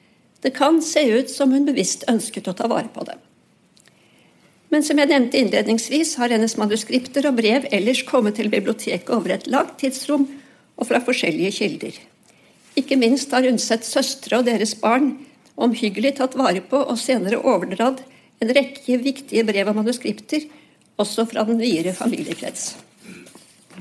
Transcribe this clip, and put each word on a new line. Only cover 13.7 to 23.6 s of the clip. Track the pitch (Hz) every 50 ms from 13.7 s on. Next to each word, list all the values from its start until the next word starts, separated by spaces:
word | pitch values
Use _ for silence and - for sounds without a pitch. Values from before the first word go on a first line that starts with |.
| 226 226 -
søstre | - - 269 262 - - - - - 208 240
og | 254 240
deres | 226 196 208 220 - -
barn | - 214 233 262 294 262 - - - - _ _ _ - _ -
omhyggelig | 233 247 220 - 220 208 190 208 220 277 277
tatt | 277 262 262 262 254
vare | 262 - 180 190 185
på | - 262 285
og | - - 254
senere | 226 - - 262 226 180 190 233
overdratt | - - 269 226 180 180 - 190 185 226 262 269 262 - - - - _ _ _ _
en | 226 226 254
rekke | 277 262 269 - - - - 247 247 247
viktige | 277 262 - - - - 226 226
brev | 214 202 196 196 208
og | 208 214 214
manuskripter, | 233 247 247 - - 208 - - - 302 302 302 - - - - _ _ _ _ _ _
også | - 202 208 - - 233 226
fra | - - 220
den | 220 233 226
videre | 226 247 180 160 165 180 180
familiekrets. | - - 233 - - 156 - 170 - - - - - - - - - - _ _ _ - - 180 175 - - - - - _ _ _